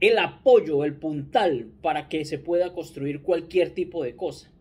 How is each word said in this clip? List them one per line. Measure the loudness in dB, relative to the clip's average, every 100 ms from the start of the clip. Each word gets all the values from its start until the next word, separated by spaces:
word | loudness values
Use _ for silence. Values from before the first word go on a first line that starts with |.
el | 2 4
apoyo, | 0 0 4 6 4 0
el | -2
puntal | -4 -6 -6 -2 0 2 0 -4 -6
para | -4 -4 -4
que | -6
se | -6 -8
pueda | -2 -2 -2
construir | -6 -12 -8 -6 -4
cualquier | -2 -2 0 0 0
tipo | -2 -6 -6
de | -8 -6
cosa. | -10 -10 -18 _